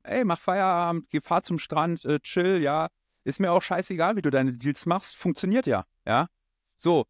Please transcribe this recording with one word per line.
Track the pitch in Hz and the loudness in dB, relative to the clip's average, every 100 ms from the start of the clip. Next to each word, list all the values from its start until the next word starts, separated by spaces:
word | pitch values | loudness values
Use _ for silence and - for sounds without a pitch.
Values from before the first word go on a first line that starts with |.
ey, | - 254 220 | -6 -2 0
mach | 170 | -2
Feierabend, | - 185 190 175 170 170 - | -2 0 2 2 0 -4 -4
geh, | 151 | -6
fahr | - 175 | 0 -2
zum | - 170 | 0 -6
Strand, | - 156 165 165 | -4 -2 -2 -2
äh, | - 151 | -2 -2
chill, | - - 180 185 | -2 0 2 2
ja, | 143 151 160 _ _ _ - | 2 0 -4 _ _ _ -8
ist | - | -2
mir | 190 | 2
auch | 175 | 2
scheißegal, | - 180 185 175 170 220 | 2 -4 -4 0 0 2
wie | |
du | 147 | 2
deine | 135 131 | 2 2
Deals | 123 135 143 - | -2 -4 -4 -2
machst, | 180 - - | -2 -4 -4
funktioniert | 185 147 185 233 196 | -4 -2 0 0 2
ja, | 104 - _ - | -2 -2 _ 0
ja. | 117 175 _ _ _ _ _ | 0 0 _ _ _ _ _
So, | 165 165 110 | 0 2 0